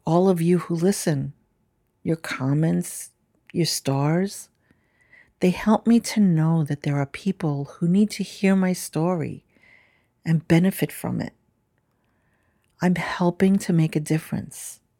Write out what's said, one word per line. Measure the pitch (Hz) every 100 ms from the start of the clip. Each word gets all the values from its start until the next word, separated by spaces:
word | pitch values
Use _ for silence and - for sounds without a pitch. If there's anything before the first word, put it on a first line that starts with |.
all | - 170 190
of | 175
you | 165 180
who | - 170
listen, | 180 202 - 143 139 - _ _ _ _ _ _
your | 175 160
comments, | - - 131 147 160 175 - - - _ _ _ _
your | 180
stars. | 160 - - 135 143 170 196 - - _ _ _ _ _ _ - _ -
They | 180
help | 180 214 220 220
me | 233
to | - 214
know | 196 160 160 165
that | 143 147
there | 147 143
are | 139
people | - 196 190 160 143
who | 143 - 170
need | 190 214
to | -
hear | 190 - 196
my | 196 185
story | 180 - 156 170 175 127 - _ _ _ _ _ _ _ _ 165
and | 165 -
benefit | 170 185 - 160
from | - - -
it. | - _ _ _ _ _ _ _ _ _ _ _ _ _ _ -
I'm | 180 175
helping | - - 175 - 190 196
to | -
make | 170 156 156
a |
difference. | 151 156 - - - - - - _